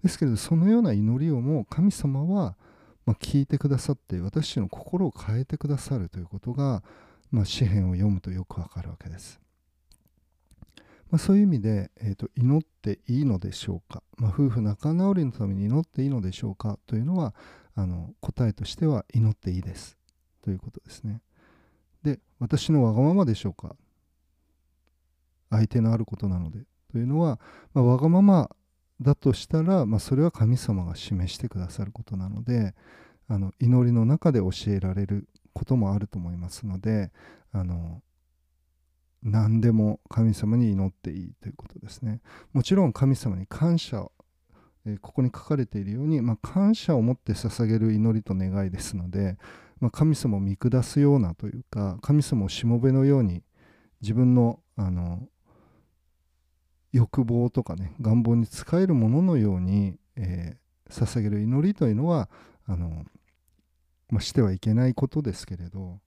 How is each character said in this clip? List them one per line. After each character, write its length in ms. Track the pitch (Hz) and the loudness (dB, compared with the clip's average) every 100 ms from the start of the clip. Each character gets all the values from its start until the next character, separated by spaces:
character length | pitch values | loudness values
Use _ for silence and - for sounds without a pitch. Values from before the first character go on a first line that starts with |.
| 185 | -2
で 40 | |
す 100 | - | 0
け 60 | 147 | 0
れ 60 | |
ど、 60 | 110 | 0
そ 180 | - 165 | 0 2
の 120 | 185 | 4
よ 100 | 226 | 4
う 20 | |
な 100 | 214 | 4
祈 320 | 104 107 123 160 | 2 2 2 0
り 60 | |
を 100 | 135 | 0
も 240 | 127 151 104 | 0 -2 -2
神 260 | - 196 | 0 0
様 340 | - 143 135 156 | 2 -2 -2 -2
は、 300 | 202 135 90 _ _ _ _ - | -2 -2 -6 _ _ _ _ -4
ま 60 | |
あ、 20 | 107 | -4
聞 260 | - 143 | 0 0
い 40 | 139 | 0
て 100 | 143 | -2
く 100 | 143 | 0
だ 100 | 135 | -2
さ 140 | - | -2
っ 40 | 139 | -6
て、 220 | _ 90 | _ -6
私 300 | 90 151 151 | -4 -4 -4
た 40 | |
ち 60 | - | -4
の 100 | 92 | -4
心 380 | - - 180 180 | -6 -6 -2 -2
を 40 | |
変 280 | - - 113 | -4 -4 -4
え 60 | 135 | -4
て 120 | 151 | -6
く 100 | 143 | -4
だ 120 | 143 | -4
さ 180 | - 131 | -4 -4
る 120 | 87 | -4
と 100 | - | -8
い 20 | |
う 60 | 87 | -12
こ 120 | 98 | -10
と 140 | - | -8
が、 300 | 123 139 113 - - - _ _ | -4 -2 -2 -6 -20 -20 _ _
ま 100 | 120 | -2
あ、 40 | 98 | -2
詩 200 | - 113 | 0 2
編 240 | 98 92 | 2 2
を 40 | |
読 140 | 90 104 | 0 0
む 100 | 95 | 0
と 80 | 92 | -4
よ 160 | 92 92 | -10 -8
く 160 | - | -10
わ 80 | 82 | -10
か 140 | - | -10
る 60 | 87 | -12
わ 80 | 85 | -14
け 80 | - | -14
で 80 | 80 | -16
す。 240 | - - _ _ _ _ _ _ _ _ _ _ _ _ - - _ _ - | -18 -20 _ _ _ _ _ _ _ _ _ _ _ _ -20 -20 _ _ -2
ま 60 | 165 | -2
あ、 20 | |
そ 160 | - | 4
う 40 | 196 | 4
い 20 | |
う 40 | |
意 20 | 202 | 6
味 140 | 143 | 2
で、 300 | 104 104 95 _ | 0 -2 -4 _
え 140 | 107 | -6
ー 40 | 98 | -6
と、 140 | - - | -8 0
祈 200 | 123 147 | 2 2
っ 80 | |
て 360 | - _ 107 98 - | 0 _ -6 -6 -4
い 140 | 123 | -2
い 40 | 143 | 0
の 140 | 95 | -2
で 120 | 95 | -4
し 160 | - - | -10 -8
ょ 140 | 87 _ | -8 _
う 60 | |
か。 100 | - _ - | -20 _ -4
ま 100 | 113 | -4
あ、 40 | |
夫 180 | 95 139 | 0 0
婦 120 | 117 | 0
仲 320 | 107 104 151 | -2 -2 -2
直 220 | 165 196 190 | 0 0 0
り 100 | 143 | -2
の 60 | |
た 160 | - 101 | -4 -4
め 80 | 95 | -2
に 100 | 101 | 0
祈 140 | 135 | 0
っ 40 | |
て 200 | 165 - | -2 -4
い 20 | 139 | -2
い 40 | |
の 120 | 131 | -2
で 100 | 92 | -4
し 120 | 90 | -6
ょ 60 | 107 | -8
う 60 | 95 | -6
か 220 | 107 101 _ | -8 -8 _
と 100 | 110 | -4
い 40 | |
う 60 | 127 | -2
の 100 | 185 | -2
は、 180 | 143 - - - _ | -2 -8 -20 -20 _
あ 120 | - 92 | -6 -4
の、 280 | 87 - - | -4 -10 -10
答 260 | - - 117 | -10 -2 -2
え 60 | |
と 100 | - | -2
し 120 | 107 - | -8 -2
て 100 | 160 | -2
は 200 | 127 - | -2 -2
祈 140 | 120 110 | 0 0
っ 80 | - | 0
て 140 | - | -4
い 100 | 90 | -6
い 20 | |
で 140 | 92 - | -6 -12
す 220 | - _ _ _ _ _ | -18 _ _ _ _ _
と 80 | - | -6
い 20 | |
う 60 | 92 | -6
こ 100 | - | -8
と 100 | - | -18
で 100 | _ | _
す 120 | - | -14
ね。 180 | 110 113 _ _ _ _ _ _ _ _ | -10 -10 _ _ _ _ _ _ _ _
で、 160 | 147 139 _ _ | -6 -6 _ _
私 320 | 120 - - | -2 -2 2
の 120 | 151 | 4
わ 100 | 117 | 4
が 80 | 110 | 4
ま 140 | 139 190 | 4 4
ま 100 | 160 | 2
で 80 | |
し 120 | 104 101 | 0 -4
ょ 40 | |
う 40 | |
か。 220 | 85 - - _ _ _ _ _ _ _ _ _ _ _ _ _ _ _ _ _ | -8 -16 -18 _ _ _ _ _ _ _ _ _ _ _ _ _ _ _ _ _
相 180 | 110 110 | 0 2
手 140 | 123 | 2
の 120 | 113 | 2
あ 40 | 113 | 2
る 80 | 110 | -2
こ 100 | - | -4
と 140 | 101 | -4
な 100 | 90 | -2
の 120 | 85 | -4
で 80 | 107 - _ _ | -10 -18 _ _
と 80 | 120 | -4
い 40 | |
う 40 | 120 | -2
の 120 | 151 | 0
は、 200 | 165 110 - - _ | 0 -2 -10 -20 _
ま 80 | 143 | 2
あ、 20 | |
わ 140 | 120 127 | 4 4
が 120 | 156 | 4
ま 120 | 175 | 6
ま 280 | 202 185 - - _ _ _ _ | 8 6 4 -6 _ _ _ _
だ 120 | 127 | 0
と 200 | 143 143 | 2 2
し 120 | 120 - | 0 0
た 160 | 160 | 0
ら、 240 | 160 190 117 | 2 2 2
ま 120 | 107 | 0
あ、 20 | |
そ 160 | - 135 | 0 2
れ 80 | |
は 80 | 165 | 2
神 240 | - 110 123 | 2 2 2
様 300 | - 98 85 | 0 -2 -2
が 100 | 85 | -8
示 380 | - 98 90 | -4 -2 -2
し 40 | - | -4
て 120 | 123 | -8
く 100 | 95 | -6
だ 100 | 90 | -8
さ 140 | - | -8
る 80 | 101 | -10
こ 120 | 107 | -10
と 120 | - 98 | -10 -8
な 140 | 92 | -6
の 140 | 104 | -6
で、 300 | 117 123 101 - _ - - _ _ | -2 0 0 -6 _ -20 -20 _ _
あ 100 | 104 | -2
の、 140 | 98 - | -2 0
祈 260 | 120 127 120 | 4 6 4
り 60 | |
の 140 | 120 113 | 4 4
中 260 | 151 175 | 4 4
で 80 | 123 | 2
教 100 | 92 - - | 0 -2 -2
え 120 | 98 | -2
ら 140 | 92 | -2
れ 120 | 92 98 | -2 -2
る 220 | 101 - _ _ | -4 -6 _ _
こ 120 | - - | -10 -2
と 100 | 131 | 0
も 180 | 101 | 2
あ 60 | 101 | 0
る 80 | 101 | -4
と 100 | 98 | -8
思 140 | 85 | -8
い 60 | 87 | -8
ま 120 | 87 | -10
す 160 | - 107 | -10 -8
の 140 | 92 | -6
で、 320 | 104 107 92 _ - - _ | -2 -2 -2 _ -20 -20 _
あ 120 | 101 | -6
の、 380 | 90 87 82 82 _ _ _ _ _ _ _ _ _ _ _ _ | -4 -6 -8 -12 _ _ _ _ _ _ _ _ _ _ _ _
何 380 | 113 107 107 113 | -2 0 2 4
で 120 | 117 | 4
も 280 | 110 107 107 - | 4 2 -2 -4
神 260 | - 113 | 2 2
様 220 | 101 104 120 | 2 0 2
に 160 | 117 | 2
祈 160 | 98 95 | 2 -2
っ 60 | |
て 180 | - - | -4 -12
い 40 | 85 | -10
い 180 | 87 - | -12 -14
と 80 | - | -16
い 20 | |
う 40 | - | -16
こ 100 | - | -18
と 120 | - | -18
で 100 | 107 | -18
す 140 | - | -10
ね。 180 | 113 110 _ - _ | -8 -8 _ -20 _
も 100 | 139 | -4
ち 120 | 123 190 | 2 2
ろ 100 | 170 | 2
ん 80 | |
神 220 | - 135 131 | 2 2 2
様 200 | 117 92 | -2 -6
に 120 | 98 | -8
感 320 | - 165 170 | -2 2 2
謝 240 | - 110 | -2 -8
を、 80 | 95 _ _ _ _ _ _ _ 107 | -10 _ _ _ _ _ _ _ -10
え 80 | |
ー、 60 | 104 | -10
こ 140 | - | -8
こ 80 | - | -2
に 60 | 127 | -2
書 120 | - | -2
か 140 | - 147 | -4 -2
れ 100 | 120 | -2
て 140 | 107 | -4
い 40 | |
る 80 | 98 | -6
よ 120 | 110 | -4
う 40 | 147 | -2
に、 140 | 156 | 0
ま 120 | 120 | 0
あ、 40 | 113 | -2
感 380 | - 185 202 226 | -4 2 2 2
謝 200 | - 143 | 2 2
を 60 | |
持 120 | 113 | 2
っ 20 | 127 | 0
て 180 | - | -4
捧 320 | 104 113 - 113 | -4 -4 -2 0
げ 140 | 113 | 2
る 120 | 113 | 2
祈 260 | 107 113 110 | 2 2 2
り 60 | |
と 120 | 107 95 | 0 -2
願 300 | 95 98 98 | -2 -2 -2
い 40 | |
で 100 | 92 | -4
す 160 | - 98 | -8 -8
の 140 | 87 | -6
で、 280 | 98 98 95 - - - _ | -2 -2 -4 -12 -20 -20 _
ま 80 | 120 | -4
あ、 20 | |
神 240 | - 151 147 | 2 2 2
様 220 | 123 101 | 0 -2
を 20 | |
見 160 | 98 98 | -2 -2
下 280 | 127 127 | 0 0
す 160 | 120 - | 0 2
よ 160 | 143 143 | 4 4
う 40 | |
な 140 | 92 | 2
と 140 | - 104 | -4 -10
い 80 | - | -10
う 100 | - | -10
か、 280 | - 101 90 | -6 -4 -6
神 200 | - 147 | 2 2
様 240 | 139 127 98 | 2 -2 -2
を 40 | |
し 160 | - 117 | -2 0
も 140 | 117 | 2
べ 120 | 131 | 4
の 120 | 131 | 4
よ 160 | 135 139 | 4 4
う 40 | |
に、 200 | 110 87 _ _ _ _ _ _ | 2 -2 _ _ _ _ _ _
自 140 | 104 | -4
分 220 | 110 127 123 | 2 6 6
の、 260 | 117 - _ - | 4 0 _ -6
あ 120 | 95 | -4
の、 360 | 90 87 87 131 _ _ _ _ _ _ _ _ _ _ _ _ _ _ _ _ | -2 -4 -6 -12 _ _ _ _ _ _ _ _ _ _ _ _ _ _ _ _
欲 340 | 123 113 - 117 | 2 2 2 0
望 240 | 120 120 | 2 0
と 140 | - | 0
か 120 | - 85 | -4 -6
ね、 180 | 92 - | -8 -4
願 220 | 110 113 | 2 4
望 140 | 113 120 | 4 2
に 100 | 113 | 2
仕 180 | - - | -6 -2
え 120 | 170 190 | 0 2
る 80 | |
も 160 | 147 110 | 4 4
の 120 | 135 | 4
の 160 | 185 156 | 4 4
よ 180 | 107 92 | 2 0
う 40 | |
に、 380 | 92 101 101 - _ - | 0 0 0 -4 _ -8
え 400 | 92 90 85 - _ _ _ | -6 -6 -8 -12 _ _ _
ー、 60 | |
捧 280 | - 120 127 | -4 -2 0
げ 60 | 107 | -2
る 100 | 104 | 0
祈 260 | 107 131 175 | 0 2 0
り 60 | |
と 140 | 208 131 | 2 0
い 60 | |
う 20 | 107 | 2
の 100 | 156 | 2
は、 240 | 165 - - - _ - | 0 -2 -10 -20 _ -8
あ 80 | 87 | -6
の、 300 | 87 80 78 _ _ _ _ _ _ _ _ _ _ | -6 -8 -12 _ _ _ _ _ _ _ _ _ _
ま 100 | 110 | -4
あ、 20 | |
し 120 | - | 0
て 100 | - | 2
は 80 | 107 | 2
い 80 | 92 | 2
け 160 | 110 110 | 2 2
な 120 | 127 | 2
い 60 | |
こ 140 | 123 135 | 2 -2
と 160 | 151 | -2
で 100 | 139 | -4
す 140 | 92 - | -6 -10
け 100 | 87 | -12
れ 80 | 87 | -12
ど 340 | 95 92 90 | -12 -12 -14